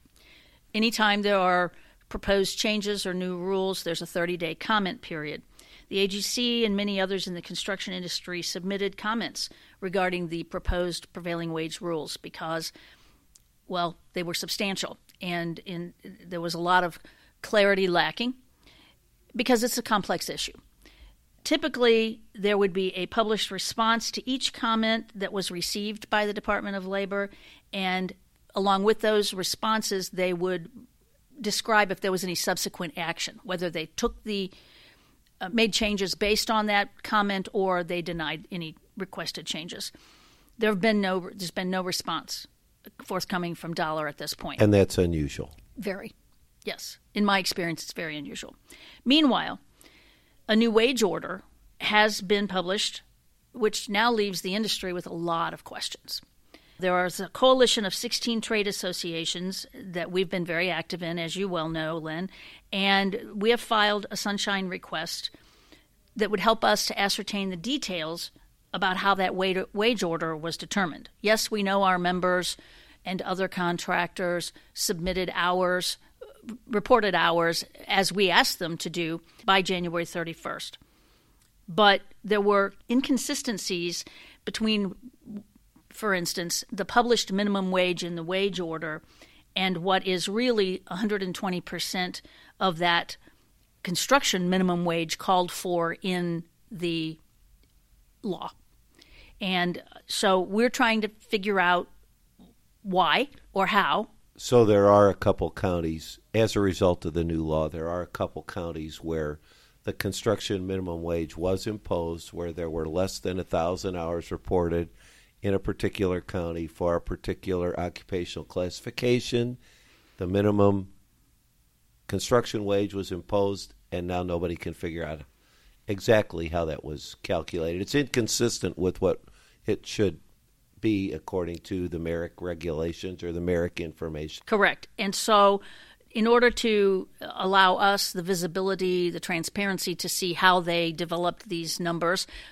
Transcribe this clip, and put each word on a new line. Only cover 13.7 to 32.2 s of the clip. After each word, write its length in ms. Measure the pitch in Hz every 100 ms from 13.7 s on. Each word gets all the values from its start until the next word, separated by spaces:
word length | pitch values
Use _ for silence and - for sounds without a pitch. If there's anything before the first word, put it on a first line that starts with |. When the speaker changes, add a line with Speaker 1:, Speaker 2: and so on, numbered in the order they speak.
| 180 170 170 _
Speaker 1:
they 100 | 180
were 100 | 170
substantial, 640 | 165 175 - 202 190 - - _ _
and 380 | 180 175 170 160 -
in, 280 | 170 175 - - 185 175
there 160 | 175
was 120 | 170
a 60 | 165
lot 240 | 175 180
of 160 | 175 - - - _ _
clarity 460 | - 220 202 196 190
lacking 480 | 175 156 - 240 254 _ _ - - - _ _ _ _ -
because 280 | 247 240
it's 140 | 240 247
a 60 |
complex 460 | - 208 - 180 -
issue. 280 | 156 - - _ _ - - - _ _ _
Typically, 800 | - 311 311 240 240 226 220 226 -
there 240 | 220 196 208
would 160 | 202
be 220 | 180 185 180
a 100 | 180
published 440 | - 214 214 -
response 580 | 190 - - 220 226 -
to 160 | - 220
each 260 | 262 -
comment 580 | - 233 226 220 226 -
that 200 | 196 190
was 180 | 196 180
received 580 | 175 170 208 208 208 -
by 160 | 214 208
the 80 |
Department 420 | 208 - 202 202 196
of 120 | 185
Labor, 420 | 196 196 202 202 - - - _
and 420 | 196 185 185 185 - _ _ _ -
along 280 | 196 190
with 180 | 202 220
those 320 | 220 214 202
responses, 760 | 185 175 - 220 220 - 196 180
they 240 | 175 185
would 380 | 175 185 180 160 233 - _ _ _ _ 320
describe 500 | 214 202 - 214 202
if 80 | 185
there 120 | 196
was 120 | 185